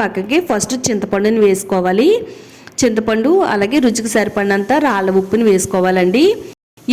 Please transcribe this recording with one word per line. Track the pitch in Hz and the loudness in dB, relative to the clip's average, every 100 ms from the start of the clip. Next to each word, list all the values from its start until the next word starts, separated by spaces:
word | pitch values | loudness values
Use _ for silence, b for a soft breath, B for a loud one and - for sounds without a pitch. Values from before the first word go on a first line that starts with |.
పక్కకి | 208 - 196 294 349 | -4 -4 -2 -2 0
ఫస్ట్ | 220 214 254 254 | -2 -4 -6 -4
చింతపండుని | 208 - 196 208 226 208 | -4 -2 -2 0 2 2
వేసుకోవాలి. | 190 - 190 180 190 294 466 453 B B B B - | 2 -2 -2 0 2 2 2 -2 B B B B -2
చింతపండు | 247 220 220 220 233 370 370 | 0 0 -2 0 2 2 2
అలాగే | 208 202 285 247 | 0 0 2 2
రుచికి | 220 226 | 0 -2
సరిపడినంత | 226 208 208 202 196 202 294 294 | -2 -2 -2 -2 0 0 0 0
రాళ్ళ | 202 190 190 | 0 0 0
ఉప్పుని | 190 220 226 | 0 0 2
వేసుకోవాలండి. | 185 - 190 185 190 180 214 359 440 B - _ _ - | 2 0 -2 0 2 2 4 2 0 B -20 _ _ -2